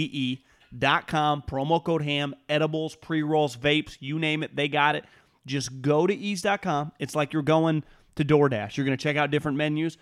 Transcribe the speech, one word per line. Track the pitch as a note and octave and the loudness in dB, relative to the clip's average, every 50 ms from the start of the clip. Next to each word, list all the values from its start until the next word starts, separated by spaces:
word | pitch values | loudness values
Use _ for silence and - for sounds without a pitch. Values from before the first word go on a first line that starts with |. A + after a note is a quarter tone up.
| D#3 - | -2 -2
E | - C#3+ C3 B2+ C3 C3 _ _ _ _ _ - - | -4 -4 -4 -4 -4 -6 _ _ _ _ _ -18 -8
dot | B2 C3 C3+ D3 E3 - - | -2 0 2 2 0 0 -2
com, | - D#3 D3+ D3+ D3 C#3+ - | -2 0 0 0 0 -2 -4
promo | - - C3+ C3+ D3 E3 E3 D#3+ | -6 -6 -4 -2 0 0 0 0
code | E3+ E3 D#3+ | 0 -2 -2
ham, | D3 D3 C#3+ C#3+ C#3+ C#3+ C3+ - _ - | 0 -2 -2 -2 -2 -4 -6 -8 _ -2
edibles, | D3+ D3+ D#3 D#3 D#3 D#3+ D#3+ D#3 - | 0 0 0 0 -2 -2 -4 -6 -8
pre-rolls, | - - - E3 D#3 D3+ D3 D#3 D3+ D3+ C#3+ A#2+ | -10 -8 -4 -2 -2 0 2 2 2 2 0 -2
vapes, | A#2+ B2 D3 D3+ D#3 D3+ - - - | -2 0 2 2 2 0 -4 -8 -12
you | C3+ C3+ D3 D#3+ | -8 -6 -4 -2
name | D#3+ D#3 D3+ D#3 | -2 0 -2 -2
it, | D#3+ - - | -4 -4 -4
they | C#3+ C#3+ D3+ | -4 -2 0
got | C#3 D3 C#3+ D3+ D3 | 2 2 2 2 2
it. | D3 - - - - _ _ _ _ - | -2 -6 -10 -18 -20 _ _ _ _ -10
Just | C3 C3+ C#3 B2 B2 C3 C3 B2+ | -6 -6 -4 -4 -6 -8 -2 0
go | C#3+ D3 D3+ E3+ F#3 | 2 4 4 4 2
to | G#3 | 0
ease | - G3 G#3 G#3 F3+ | -2 -2 -6 -4 -2
dot | E3+ G#3 G3 G3+ - | -2 -2 -2 -2 -2
com. | F#3 D#3 C#3+ D3+ D#3 - - | -2 -2 -2 -2 -6 -8 -8
It's | - C3 - | -8 -4 -2
like | D#3 D3 C#3 - | -2 -2 -2 -2
you're | D#3 D3 | -2 2
going | D3 D#3 D#3+ D#3+ E3 D#3+ D3+ - - - _ _ _ - | 4 4 4 4 4 2 0 -2 -6 -12 _ _ _ -4
to | - D#3 | -2 2
DoorDash. | C3+ D3+ D3 D3 C#3 B2+ G#2+ G#2 G#2+ - - | 6 6 6 6 6 2 0 -4 -4 -4 -2
You're | C#3 | 0
gonna | C3+ C3+ B2+ | 0 0 -2
check | - D3+ C#3+ D3 | -2 -2 0 0
out | D3 C#3+ | 0 2
different | C#3+ D3 C#3+ D#3 C3+ C#3+ | 0 0 0 0 0 0
menus. | D3+ D3+ D3+ D3+ D#3+ E3 D#3 - | 0 0 0 0 -2 -4 -4 -8